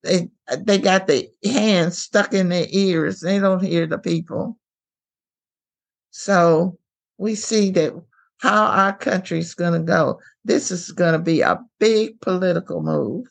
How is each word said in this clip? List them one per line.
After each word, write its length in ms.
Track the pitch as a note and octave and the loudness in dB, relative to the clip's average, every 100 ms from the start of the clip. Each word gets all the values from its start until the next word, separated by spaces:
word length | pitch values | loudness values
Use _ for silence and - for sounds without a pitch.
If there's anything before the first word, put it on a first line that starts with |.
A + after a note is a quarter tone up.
they, 260 | - F3+ - _ - C3 | 0 -2 -2 _ -8 -6
they 200 | - G3 | 0 2
got 300 | F#3+ F#3+ F#3+ | 4 2 2
their 160 | C#3 - _ | 0 0 _
hands 540 | G3+ C4 G#3+ F#3+ E3 F3+ | -2 0 2 4 2 -2
stuck 360 | - G#3 G3+ | -2 0 0
in 160 | G3 F3+ | 0 0
their 180 | F3 E3 | 0 0
ears. 520 | F#3+ G3 E3 D3+ F#3+ | 0 2 2 -2 -4
They 180 | E3 G3 | -2 0
don't 240 | G3 F#3 | 2 0
hear 240 | F#3+ E3+ E3 | 0 0 -2
the 100 | D#3 | -4
people. 600 | - E3+ E3 - - A3+ _ _ _ _ _ _ _ _ _ _ _ _ _ _ _ | -2 -4 -4 -6 -6 -10 _ _ _ _ _ _ _ _ _ _ _ _ _ _ _
So 680 | - - F#3+ E3+ D#3+ F3+ - _ _ _ _ | -14 0 4 6 4 2 -4 _ _ _ _
we 180 | G3+ G#3 | -6 -4
see 360 | - A3+ G3 | -2 0 2
that 220 | F#3 D3+ D3+ - _ _ _ | 2 0 -4 -20 _ _ _
how 260 | - G#3+ G#3+ | -2 0 2
our 280 | - G3 | 2 0
country's 600 | G3 - F#3+ F#3 E3 E3 | -2 -4 -4 -4 -6 -6
gonna 260 | - F3 E3+ | -4 -2 -2
go. 400 | D#3+ F3 C#3 - - _ | 0 0 0 -2 -12 _
This 280 | - - - | -2 -2 0
is 200 | F3+ - | -8 -10
gonna 280 | E3+ E3+ D#3+ | -2 0 2
be 220 | E3 D#3+ | 0 0
a 180 | - - - _ | 0 -2 -6 _
big 400 | G#3+ A3 A3 - | 2 2 0 -4
political 640 | - F#3 F#3 E3+ - - | -4 -2 0 -2 -4 -6
move. 440 | D#3 D3+ B2+ D#3 B3 | -4 -2 -4 -6 -12